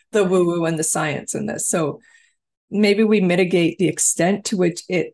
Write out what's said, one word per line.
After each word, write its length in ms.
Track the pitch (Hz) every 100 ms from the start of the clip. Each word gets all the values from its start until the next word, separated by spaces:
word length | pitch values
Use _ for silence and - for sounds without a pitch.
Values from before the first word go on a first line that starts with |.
| _
the 120 | 214
woo-woo 400 | 185 185 175 170 165
and 120 | 160
the 60 |
science 500 | 160 156 156 - -
in 120 | 151 143
this. 200 | 156 -
So 320 | 180 147 - _ _ _ _ _ _ _
maybe 320 | 202 208 202
we 180 | 220 214
mitigate 580 | 185 175 180 180 170 -
the 100 | 165
extent 560 | 151 - - 175 202 -
to 100 | 190
which 260 | 175 170 -
it 220 | 180 -